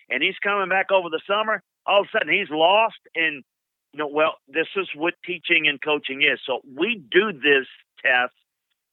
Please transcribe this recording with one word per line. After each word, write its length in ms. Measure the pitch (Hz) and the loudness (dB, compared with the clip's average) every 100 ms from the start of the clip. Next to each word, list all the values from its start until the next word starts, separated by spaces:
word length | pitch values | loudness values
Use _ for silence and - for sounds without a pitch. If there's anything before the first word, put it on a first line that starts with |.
| - | -6
and 120 | 127 | -2
he's 160 | 175 185 | -2 -2
coming 260 | 202 202 185 | -2 -2 0
back 240 | 190 190 | -2 2
over 160 | 190 170 | 0 0
the 140 | 156 - | -6 -4
summer, 360 | 208 220 202 - _ - | -2 -2 -4 -8 _ 0
all 160 | 202 | 2
of 60 | 196 | 2
a 20 | |
sudden 220 | 214 147 | -2 0
he's 180 | 185 175 | -2 -2
lost. 480 | 156 165 208 220 - _ 165 | 2 4 4 2 -2 _ -4
And, 260 | 160 139 - _ _ _ _ | -2 -4 -14 _ _ _ _
you 40 | 143 | -8
know, 80 | 147 | -4
well, 300 | 143 156 - _ | 0 0 -2 _
this 220 | 147 156 196 | -4 -4 -4
is 120 | 175 | -6
what 200 | 147 170 - | -4 -4 -4
teaching 420 | - 175 - 165 151 | -8 -6 0 2 2
and 140 | 139 | -2
coaching 400 | 156 151 - 135 | -2 -2 -2 0
is. 180 | 147 120 | 0 0
So 160 | - 120 139 135 | -2 -6 -6 -4
we 200 | 208 220 | -4 -4
do 360 | 120 175 214 | 0 0 0
this 340 | 147 143 139 127 - _ _ | 0 2 2 0 -10 _ _
test 300 | 135 127 123 _ _ _ _ _ _ | 0 0 0 _ _ _ _ _ _